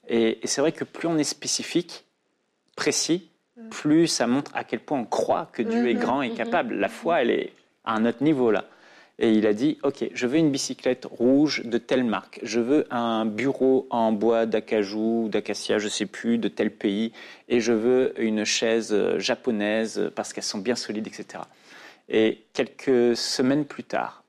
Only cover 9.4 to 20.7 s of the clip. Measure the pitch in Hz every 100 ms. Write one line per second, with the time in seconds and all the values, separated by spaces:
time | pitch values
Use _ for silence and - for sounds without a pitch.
9.4 | 107 104 143 - 143 - 110 - 123 147
10.4 | 160 135 - 127 131 123 - - 120 139
11.4 | 147 120 113 113 - 131 123 98 - -
12.4 | 117 113 117 151 - 123 117 113 110 107
13.4 | 131 135 131 131 - 120 113 110 113 113
14.4 | 113 110 - 110 98 107 110 117 113 107
15.4 | 104 101 - 107 104 - 101 - 117 117
16.4 | 104 - 107 - 110 101 113 - - -
17.4 | - 120 113 113 117 127 131 - 113 107
18.4 | 104 - 117 113 107 104 95 87 90 117
19.4 | - 110 104 110 113 104 90 - 104 -
20.4 | - 107 98